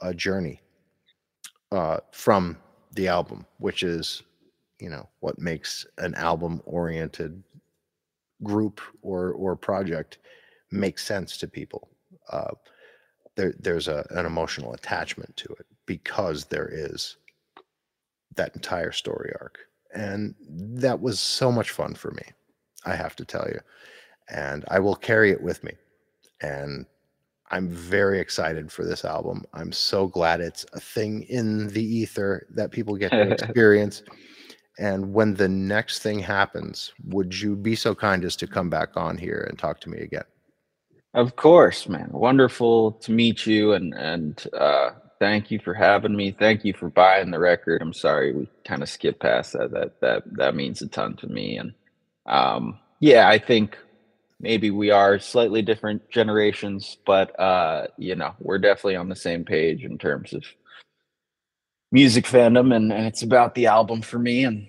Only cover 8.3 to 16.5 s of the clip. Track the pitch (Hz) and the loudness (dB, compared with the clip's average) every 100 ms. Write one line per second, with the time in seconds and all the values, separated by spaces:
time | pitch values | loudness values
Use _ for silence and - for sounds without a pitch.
8.3 | _ 104 104 107 - - - - 92 92 | _ -4 -2 -2 -6 -18 -16 -8 -6 -4
9.3 | - 98 107 - 98 98 80 76 - _ | -4 -6 -4 -4 -4 -4 -6 -8 -18 _
10.3 | _ _ _ _ 101 98 - - 104 87 | _ _ _ _ -4 -4 -6 -6 -6 -8
11.3 | - - - - - - _ _ 185 - | -12 -14 -12 -14 -16 -18 _ _ _ -12
12.3 | - - - _ _ _ _ _ _ _ | -10 -10 -14 _ _ _ _ _ _ _
13.3 | - 92 - 95 85 80 76 - 87 85 | -4 -4 -4 -4 -4 -4 -6 -6 -6 -6
14.3 | 82 80 - 62 60 - 90 80 - - | -4 -6 -8 -12 -14 -8 -8 -8 -12 -16
15.3 | - - - - _ - 90 - - 95 | -16 -16 -18 -20 _ -12 -10 -8 -6 -4
16.3 | 73 - | -6 -8